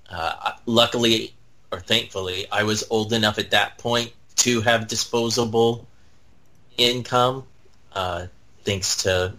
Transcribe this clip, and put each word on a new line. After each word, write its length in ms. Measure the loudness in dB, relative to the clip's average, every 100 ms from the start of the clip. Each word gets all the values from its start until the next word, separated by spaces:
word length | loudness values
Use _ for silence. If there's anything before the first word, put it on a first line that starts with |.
| -16
uh, 420 | -6 -6 -4 -6 -8 0
luckily 680 | 2 2 2 2 2 -2 -12 -20 -20 -12
or 100 | -10
thankfully, 640 | 0 -2 0 -8 -6 -6 -4
I 120 | -2
was 200 | 0 -2 -2
old 220 | -2 0
enough 240 | 2 0 0
at 140 | 0
that 260 | 0 0 -4
point 340 | -2 -2 -2 -10 -10 -2
to 240 | 2 2
have 260 | 4 2 0
disposable 1000 | -6 -2 -2 0 0 0 4 2 2 -8 -20 -20 -20 -20 -20 -20 -20 -10 0
income, 680 | 2 2 0 2 2 0 -10 -20 -20 -20 -12
uh, 320 | -6 -4 -6 -10 -16 -20 -10
thanks 400 | -4 -2 -2 -2
to 280 | 0 0 0